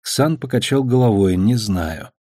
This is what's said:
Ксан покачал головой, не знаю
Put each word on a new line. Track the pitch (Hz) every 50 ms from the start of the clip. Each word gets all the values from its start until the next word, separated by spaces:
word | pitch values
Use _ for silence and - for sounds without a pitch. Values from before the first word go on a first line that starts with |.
Ксан | _ - - - 131 160 160 151
покачал | - 131 - 123 - - 135 135 135
головой, | 127 123 127 127 120 107 98 98 95 90
не | 90 95 107 123
знаю | 120 107 107 95 90 82 80 80 76 - - _ _